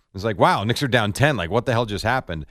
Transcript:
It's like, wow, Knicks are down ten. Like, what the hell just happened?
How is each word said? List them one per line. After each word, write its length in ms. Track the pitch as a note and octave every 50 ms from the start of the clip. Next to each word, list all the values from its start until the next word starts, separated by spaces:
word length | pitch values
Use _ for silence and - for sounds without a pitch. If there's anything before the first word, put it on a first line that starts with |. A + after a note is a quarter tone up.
| _ _ -
It's 100 | G2 F#2
like, 140 | A2+ G#2 E2+
wow, 240 | B2+ E3+ F3+ C3 G2+
Knicks 200 | A2 A#2+ - D3
are 40 | C3+
down 260 | G#2+ B2 G#2+ G2+ G2
ten. 240 | - C3 D3+ D3 G#2
Like, 120 | E2+ E2
what 140 | F#2+ A#2+ A2
the 60 | - A#2+
hell 120 | A2+ B2
just 180 | G#2+ G#2 F#2 D#2+
happened? 420 | G#2+ B2+ C3+ C3+ - F2 D#2+ D2 -